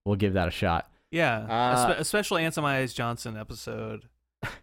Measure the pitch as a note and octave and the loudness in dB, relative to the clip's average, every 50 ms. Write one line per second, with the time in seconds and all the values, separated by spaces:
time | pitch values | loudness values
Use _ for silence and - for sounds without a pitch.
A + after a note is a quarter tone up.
0 | _ G2+ G#2 F#2+ G#2 G2 F#2 F#2+ F2 D#2+ - - G#2+ F2+ E2 D#2+ - - _ _ | _ -2 0 2 2 2 4 2 2 2 0 0 0 2 2 0 -2 -6 _ _
1 | _ _ - E3 E3 C#3 A#2 A2 A2 A2+ A2+ A#2 B2 B2 B2 B2 B2 A#2 E3+ - | _ _ 0 2 2 2 2 0 -2 -2 0 2 4 4 4 4 4 4 2 0
2 | D#3 - - G#3+ G3+ - G3+ E3+ D#3+ D#3+ - E3 D3+ C#3+ C#3 C3 C3 B2 - - | 0 0 0 0 0 2 0 0 0 0 0 0 0 0 2 0 0 -2 -2 -4
3 | A#2+ A#2 A#2+ A#2 - A#2+ A2 G#2+ A2 - A#2 A2 - A#2 A2+ A2 A2 A2 A2 G#2+ | -4 -4 -4 -6 -8 -10 -10 -10 -12 -12 -14 -12 -10 -10 -8 -8 -8 -8 -10 -12
4 | - - _ _ _ _ _ _ - - - - | -14 -20 _ _ _ _ _ _ -10 -10 -10 -12